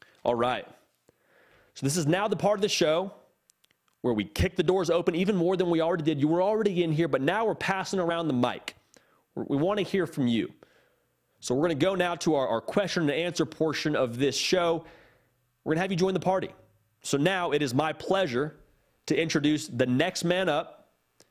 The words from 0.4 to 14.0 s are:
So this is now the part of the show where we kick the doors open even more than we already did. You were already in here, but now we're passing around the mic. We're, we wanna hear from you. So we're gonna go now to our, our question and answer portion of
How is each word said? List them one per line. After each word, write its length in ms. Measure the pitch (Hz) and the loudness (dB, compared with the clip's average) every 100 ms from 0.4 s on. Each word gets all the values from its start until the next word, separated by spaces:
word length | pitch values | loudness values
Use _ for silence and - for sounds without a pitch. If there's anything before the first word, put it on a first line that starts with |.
| 120 117 - - _ _ _ _ _ _ _ _ _ - | 0 -2 -8 -20 _ _ _ _ _ _ _ _ _ -6
So 100 | 135 | -4
this 100 | 165 | -2
is 120 | 147 | 0
now 200 | 175 214 | 0 0
the 80 | 190 | 0
part 220 | 190 208 | 0 0
of 40 | |
the 80 | 202 | 0
show 420 | - 160 160 190 - _ _ _ _ _ _ _ _ | 0 2 2 -2 -10 _ _ _ _ _ _ _ _
where 120 | 123 | -2
we 100 | 110 | 0
kick 320 | 101 - 185 - | -2 0 -2 0
the 80 | |
doors 280 | 156 190 165 | 2 2 2
open 240 | 170 180 170 | 0 2 0
even 200 | 185 196 | 2 2
more 220 | 170 185 | 2 2
than 120 | 180 | 2
we 100 | 165 | 2
already 220 | 160 180 | 0 0
did. 160 | 156 147 | 0 0
You 60 | 147 | 2
were 140 | 170 | 2
already 420 | 190 220 208 180 | 2 2 0 0
in 80 | 170 | 0
here, 160 | 151 165 | 0 0
but 140 | 135 | 2
now 240 | 135 196 226 | 0 0 0
we're 100 | 170 | -2
passing 440 | - 190 185 196 | -2 -2 -2 -2
around 280 | 170 170 165 | -2 -2 0
the 60 | |
mic. 420 | 127 123 98 - - _ - _ _ _ | 0 0 -2 -10 -16 _ -20 _ _ _
We're, 120 | - - | -10 -4
we 120 | 139 | 0
wanna 240 | 170 208 | 0 0
hear 240 | 180 196 165 | 0 -2 -2
from 220 | - 123 | 0 0
you. 260 | 117 - - - _ _ _ _ _ _ _ | 2 -2 -6 -20 _ _ _ _ _ _ _
So 160 | - 127 | -4 0
we're 80 | |
gonna 120 | 170 151 | 0 2
go 200 | 180 190 | 0 2
now 180 | 175 170 | 0 0
to 200 | - 151 | 0 2
our, 120 | 131 | 2
our 140 | 113 | -2
question 420 | - - 190 - | 0 -2 0 0
and 80 | 151 | 0
answer 340 | 143 175 165 156 | 0 -2 -2 -4
portion 500 | - 156 143 156 | -2 -2 -2 -2
of 240 | 151 | 0